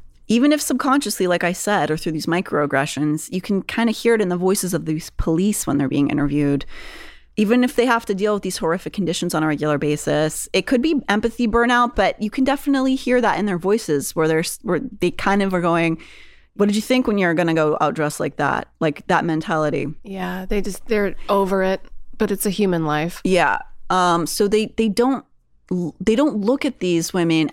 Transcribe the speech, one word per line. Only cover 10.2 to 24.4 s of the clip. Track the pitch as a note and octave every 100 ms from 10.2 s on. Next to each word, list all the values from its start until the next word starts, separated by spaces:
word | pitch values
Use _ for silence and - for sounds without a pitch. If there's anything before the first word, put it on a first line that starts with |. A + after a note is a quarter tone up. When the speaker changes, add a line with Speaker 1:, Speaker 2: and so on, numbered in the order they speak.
| D#3 - -
Speaker 1:
it | F#3+ F#3
could | B3+
be | D#4 D4+ -
empathy | G#3 A#3 - A#3
burnout, | A#3 A#3+ B3 A#3+ A#3
but | F#3 -
you | -
can | -
definitely | C4 C#4+ C#4+ C#4 C4 C4
hear | - B3
that | A3+ E3+
in | G#3
their | F3
voices | F3+ A3+ - D3 C3+ -
where | D#3
they're | D#3+
s-, | E3+ -
where | G#3 E3+ - -
they | F3
kind | - G3 G3+
of | F#3+
are | F#3
going, | E3+ E3+ E3 D#3+ - - - - _ -
"What | G3+
did | G#3
you |
think | - B3+ B3+
when | G3+
you're | F3+
gonna | E3 E3+ D#3+
go | D3+ D3+
out | D3+ D#3+
dressed | D3+ -
like | D#3 -
that?" | C#3+ - - _
Like, | D#3+ C#3+ -
that | F3 E3+
mentality. | D#3 - D#3+ D3+ D3 C#3 D#3
Speaker 2:
Yeah, | G#3 F#3+ F#3 F#3 F#3
they | G#3
just, | F#3+ F#3 -
they're | G#3+ G3+ - -
over | G3+ F#3+ G3
it, | F#3 F#3+ - - - -
but | G#3
it's | G3 G#3
a |
human | F3+ G3 E3+ D#3
life. | D3+ E3 -
Speaker 1:
Yeah. | F#3 F#3 D3 G2 - - -
Um, | F#3 F3+ E3+ D#3+
so | -